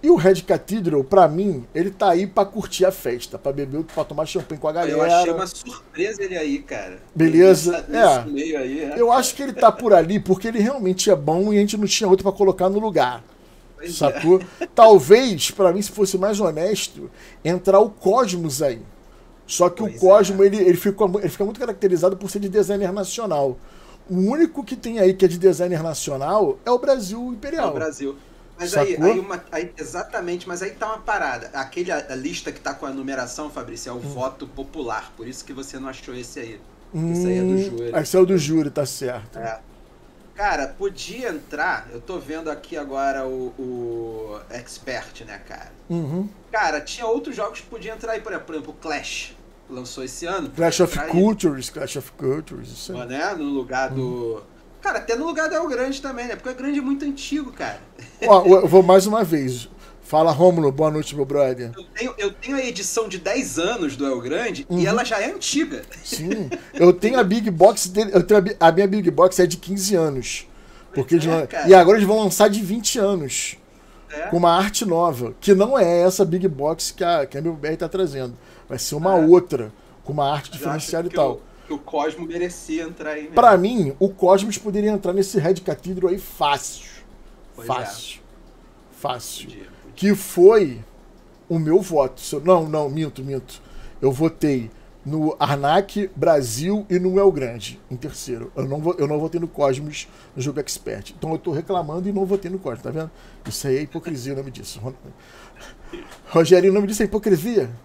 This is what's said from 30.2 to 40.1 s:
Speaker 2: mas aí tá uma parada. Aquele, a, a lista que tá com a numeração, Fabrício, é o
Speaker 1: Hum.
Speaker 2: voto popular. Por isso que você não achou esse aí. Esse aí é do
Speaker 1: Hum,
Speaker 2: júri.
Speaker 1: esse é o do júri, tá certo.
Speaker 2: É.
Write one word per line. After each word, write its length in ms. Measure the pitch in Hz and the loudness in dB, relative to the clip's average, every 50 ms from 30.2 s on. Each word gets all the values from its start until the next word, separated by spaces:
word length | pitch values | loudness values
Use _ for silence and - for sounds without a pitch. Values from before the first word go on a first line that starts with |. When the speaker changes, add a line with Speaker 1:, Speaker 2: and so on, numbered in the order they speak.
| 180 175 175 180 - 180 | -6 -6 -8 -8 -8 -10
Speaker 2:
mas 160 | 175 175 190 | -10 -10 -10
aí 80 | 202 | -10
tá 160 | 214 - 220 214 | -10 -8 -8 -8
uma 100 | 220 214 | -8 -8
parada. 540 | - - 214 196 170 139 123 117 113 - - | -6 -4 -4 -2 -2 -4 -6 -8 -10 -12 -10
Aquele, 380 | 139 135 131 - 175 175 180 | -10 -10 -8 -6 -8 -6 -4
a, 60 | 170 147 139 - | -4 -6 -6 -8
a 60 | 131 | -12
lista 360 | 131 131 156 175 - - 156 | -10 -8 -8 -10 -8 -12 -12
que 80 | - - | -14 -10
tá 140 | - 143 139 | -10 -10 -10
com 140 | - - 139 | -10 -10 -12
a 20 | |
numeração, 600 | 131 135 135 135 139 131 123 127 - - 151 147 | -10 -10 -10 -8 -8 -8 -8 -10 -10 -12 -12 -12
Fabrício, 400 | - 143 120 117 113 113 - 131 | -12 -14 -14 -14 -14 -14 -14 -12
é 20 | 123 | -12
o 40 | 123 | -12
Speaker 1:
Hum. 20 | |
Speaker 2:
voto 480 | 120 143 143 123 131 135 135 - 147 139 | -12 -12 -8 -8 -8 -8 -8 -10 -18 -16
popular. 680 | - 131 135 - - 160 139 117 107 107 104 - - | -14 -14 -14 -14 -12 -10 -8 -8 -8 -8 -10 -14 -18
Por 120 | - 113 120 | -18 -16 -16
isso 180 | 131 - - | -16 -16 -16
que 80 | - 143 | -16 -14
você 240 | 127 135 135 - 135 | -14 -14 -14 -14 -14
não 100 | 131 135 | -14 -14
achou 280 | 131 - - - 127 | -14 -16 -16 -16 -14
esse 240 | 123 120 120 - 143 | -14 -14 -14 -14 -14
aí. 200 | 120 113 110 101 - - - _ - - - 160 160 170 | -14 -14 -16 -20 -20 -20 -20 _ -20 -12 -8 -6 -4 -2
Esse 160 | 170 175 180 180 | -2 -2 0 0
aí 100 | 185 185 | 0 0
é 40 | |
do 60 | 185 185 | 0 0
Speaker 1:
Hum, 80 | 185 190 196 | 0 0 0
Speaker 2:
júri. 280 | 196 - - - 120 120 | -2 -6 -8 -8 -4 -4
Speaker 1:
esse 220 | 160 151 - - 185 | -4 -4 0 4 4
é 20 | |
o 60 | 185 | 4
do 100 | 180 196 | 6 4
júri, 360 | 180 147 143 160 160 156 147 | 0 0 0 0 0 0 -2
tá 120 | 135 151 143 | -4 -4 -6
certo. 540 | 127 - - 143 123 123 113 101 113 - 113 | -6 -6 -8 -8 -8 -8 -8 -12 -16 -16 -12
Speaker 2:
É. 220 | 113 113 110 110 - - - - - _ _ _ _ - | -10 -10 -10 -10 -14 -20 -20 -20 -20 _ _ _ _ -20